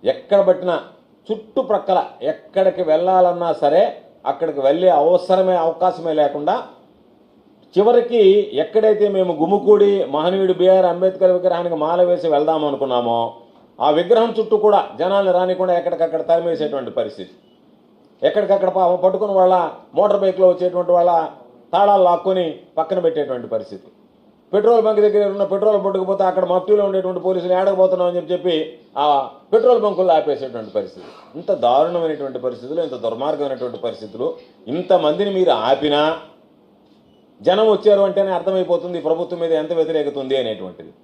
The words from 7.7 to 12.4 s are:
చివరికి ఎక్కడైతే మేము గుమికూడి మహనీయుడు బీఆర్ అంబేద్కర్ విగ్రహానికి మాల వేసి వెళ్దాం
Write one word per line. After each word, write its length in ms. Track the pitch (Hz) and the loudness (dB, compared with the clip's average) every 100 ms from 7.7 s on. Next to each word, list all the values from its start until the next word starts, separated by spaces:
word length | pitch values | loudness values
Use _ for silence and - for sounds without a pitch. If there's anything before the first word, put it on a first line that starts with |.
| - | 2
చివరికి 720 | 208 240 233 233 196 202 196 | 4 4 2 4 6 6 2
ఎక్కడైతే 560 | 131 214 220 220 208 208 | -4 -2 2 2 2 2
మేము 240 | 196 185 | 0 -2
గుమికూడి 720 | 160 165 202 190 208 202 196 | 0 0 0 4 6 6 2
మహనీయుడు 480 | 139 143 165 196 190 | -2 -2 -2 0 0
బీఆర్ 340 | 175 185 190 180 | 2 4 4 4
అంబేద్కర్ 440 | 175 190 190 185 | 2 -2 0 0
విగ్రహానికి 440 | 180 180 170 175 | 2 0 -2 -4
మాల 280 | 160 151 175 | -4 -2 0
వేసి 260 | 180 175 165 | 2 0 0
వెళ్దాం 360 | 147 | 0